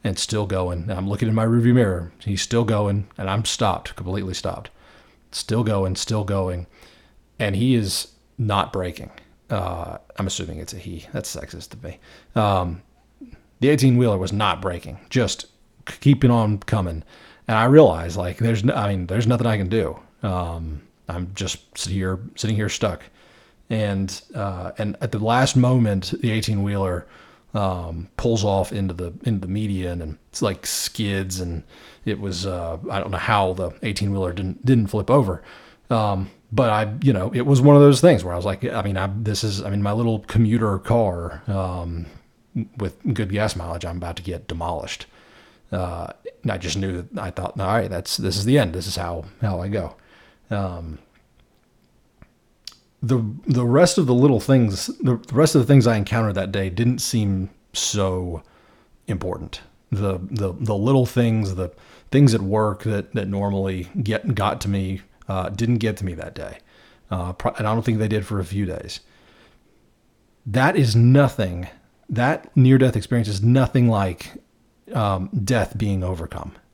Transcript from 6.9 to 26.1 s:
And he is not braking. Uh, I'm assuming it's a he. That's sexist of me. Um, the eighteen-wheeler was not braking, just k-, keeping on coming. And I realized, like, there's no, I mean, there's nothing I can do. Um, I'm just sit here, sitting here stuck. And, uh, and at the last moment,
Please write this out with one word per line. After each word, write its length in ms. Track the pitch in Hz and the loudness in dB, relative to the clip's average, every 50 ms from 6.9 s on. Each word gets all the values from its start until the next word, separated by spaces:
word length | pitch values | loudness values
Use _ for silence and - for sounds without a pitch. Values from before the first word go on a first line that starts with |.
| _ _ _ _ _ _ _ _ _ _ | _ _ _ _ _ _ _ _ _ _
And 180 | - 101 98 | -4 -2 0
he 200 | 95 120 131 131 | 0 2 2 2
is 320 | 117 104 95 - - - - _ _ _ _ _ - | 2 2 0 -4 -6 -8 -8 _ _ _ _ _ -4
not 340 | 117 107 101 98 85 - - | -2 0 0 0 -2 -2 -4
braking. 380 | 98 92 90 82 - - - - - - _ _ _ _ _ | -6 -6 -6 -8 -10 -14 -16 -18 -20 -20 _ _ _ _ _
Uh, 520 | - 101 90 90 87 85 85 85 82 - _ _ - - | -4 -4 -4 -4 -6 -8 -8 -10 -12 -14 _ _ -8 -6
I'm 80 | 98 | -4
assuming 320 | 95 - - - 80 80 78 | -4 -4 -6 -8 -8 -10 -12
it's 160 | 78 - - | -12 -12 -14
a 40 | 92 | -14
he. 280 | 87 95 90 78 - - - | -12 -12 -12 -12 -14 -10 -10
That's 220 | 110 95 - - | -8 -8 -8 -10
sexist 360 | - - - - 82 - - - | -12 -12 -12 -14 -16 -16 -16 -18
of 100 | 107 123 | -16 -14
me. 160 | 82 - - _ - - - _ _ - | -16 -16 -16 _ -20 -20 -20 _ _ -2
Um, 460 | 113 107 104 98 95 90 87 87 90 _ _ _ _ _ _ _ _ 285 - - - _ _ _ _ | 0 2 2 2 0 0 -2 -6 -10 _ _ _ _ _ _ _ _ -20 -20 -20 -20 _ _ _ _
the 100 | - 139 | 4 4
eighteen-wheeler 480 | 151 139 131 135 123 123 127 117 104 95 | 4 6 6 6 6 6 4 4 2 0
was 160 | 92 87 101 | -2 -2 -2
not 260 | 104 107 101 95 - | 0 2 2 0 0
braking, 380 | 98 95 87 85 - - 67 92 - _ | -2 -6 -6 -6 -10 -14 -16 -16 -16 _
just 340 | - 127 117 98 - - - _ _ _ _ _ _ _ - | 0 0 0 0 -2 -6 -12 _ _ _ _ _ _ _ -18
k-, 120 | - - - | -18 -18 2
keeping 300 | - 139 143 - - 127 | 4 4 4 6 6 4
on 260 | 120 117 110 107 107 98 | 4 4 2 2 0 -2
coming. 440 | - - - 110 90 90 82 82 80 - - - - - - _ _ - | -2 -2 -2 -2 -2 -2 -6 -8 -10 -12 -20 -20 -20 -20 -20 _ _ 0
And 100 | 113 107 | 2 2
I 80 | 110 | 4
realized, 520 | 123 139 156 151 107 82 82 82 85 82 101 | 8 10 10 10 10 6 2 -4 -6 -4 -4
like, 220 | 87 87 - - | -6 -6 -4 -2
there's 240 | 113 117 113 104 101 | 0 0 0 2 0
no, 100 | 127 - | 0 0
I 160 | - 104 101 | 0 0 0
mean, 160 | 98 92 90 | -2 -2 -4
there's 220 | 85 95 107 117 110 | -2 -2 0 2 2
nothing 180 | 123 117 117 | 2 2 2
I 120 | 117 110 104 | 0 0 0
can 120 | 98 90 | 0 0
do. 300 | 104 113 95 - - - - _ _ _ - | 0 0 0 -2 -4 -8 -16 _ _ _ -4
Um, 580 | 104 92 92 87 85 82 85 82 78 76 71 - _ _ _ _ - | -2 -2 -2 -4 -4 -6 -8 -8 -8 -10 -10 -12 _ _ _ _ -10
I'm 240 | 85 87 90 90 98 | -8 -8 -8 -8 -8
just 420 | - 95 92 - - _ _ _ - | -8 -8 -8 -8 -10 _ _ _ -10
sit 160 | - 92 98 | -6 -4 -4
here, 260 | 98 95 92 92 90 110 - - | -2 -2 -2 -4 -4 -8 -14 -12
sitting 200 | - - 107 110 | -6 -4 -2 -2
here 140 | 104 107 98 | 0 -2 -2
stuck. 340 | - - - 131 - - - - _ _ _ _ _ - _ _ _ _ _ _ | -2 -2 -2 -4 -4 -4 -14 -20 _ _ _ _ _ -20 _ _ _ _ _ _
And, 500 | 117 110 107 104 101 98 95 92 - - - _ - | -4 -2 -2 0 0 -2 -4 -4 -6 -12 -16 _ -8
uh, 380 | 151 101 98 92 90 95 90 - - | -8 -6 -6 -6 -8 -10 -12 -8 -6
and 180 | 110 104 98 - | -6 -6 -4 -6
at 120 | - 110 | -6 -6
the 80 | - 104 | -4 -2
last 360 | 107 110 117 123 131 131 - | 0 2 2 4 2 4 4
moment, 560 | 131 123 123 127 127 117 107 101 95 92 - | 4 4 4 4 4 4 2 2 0 -2 -4